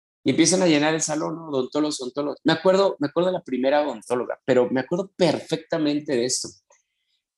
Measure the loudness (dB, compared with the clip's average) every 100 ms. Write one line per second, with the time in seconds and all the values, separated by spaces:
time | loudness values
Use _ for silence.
0 | _ _ -2 2 2 4 4 4 2 0
1 | -2 -4 -6 -8 -6 -4 -2 -2 -2 -4
2 | -8 -6 -6 -4 0 2 4 4 2 0
3 | -2 0 0 -2 -4 -2 2 2 0 -4
4 | -4 -4 -4 -6 0 2 2 0 -2 -4
5 | -6 0 0 0 -4 -8 -4 -2 -2 -2
6 | -2 -2 -2 -4 -8 -14 _ _ _ _
7 | _ _ _